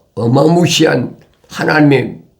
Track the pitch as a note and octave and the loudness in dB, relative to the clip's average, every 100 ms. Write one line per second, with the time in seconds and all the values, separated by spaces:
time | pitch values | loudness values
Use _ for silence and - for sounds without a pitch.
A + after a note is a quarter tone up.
0 | _ - A#2 C3+ D#3 F3 E3 - E3 B2+ | _ -6 -2 2 2 2 0 0 0 0
1 | A#2+ - _ _ - - D#3+ D3+ D3 C3+ | -6 -12 _ _ -16 -8 -2 2 2 2
2 | A2+ - - | -2 -10 -20